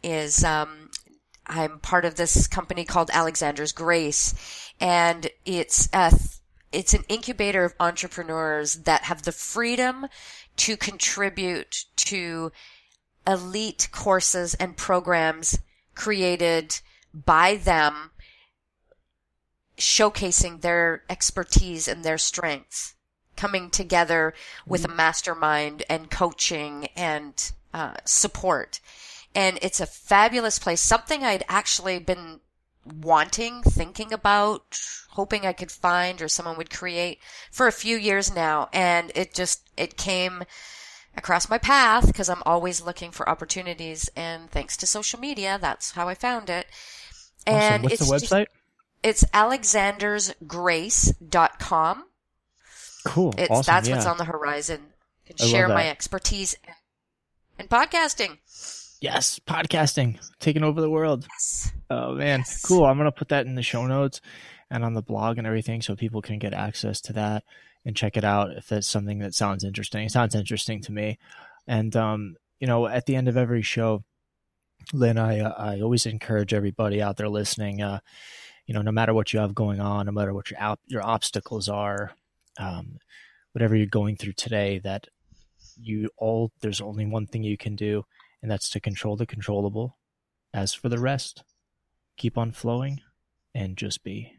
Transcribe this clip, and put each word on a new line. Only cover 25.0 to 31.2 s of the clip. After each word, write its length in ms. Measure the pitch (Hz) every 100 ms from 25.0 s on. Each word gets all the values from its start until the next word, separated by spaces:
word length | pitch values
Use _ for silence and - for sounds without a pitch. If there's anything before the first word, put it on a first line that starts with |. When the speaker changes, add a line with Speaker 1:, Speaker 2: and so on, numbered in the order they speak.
| 160 160 - 165 151 151 147 147 -
Speaker 1:
and 200 | 160 160
coaching 760 | - 170 - - 160 147 143 147 -
and, 560 | 170 151 147 - - - _
uh, 200 | 165 147 - -
support. 760 | - 202 - 185 143 - - - - - - -
And 260 | 202 190 185
it's 200 | 185 -
a 40 | 165
fabulous 760 | - - 202 226 247 226 -
place, 200 | - 170
something 440 | - 233 - 302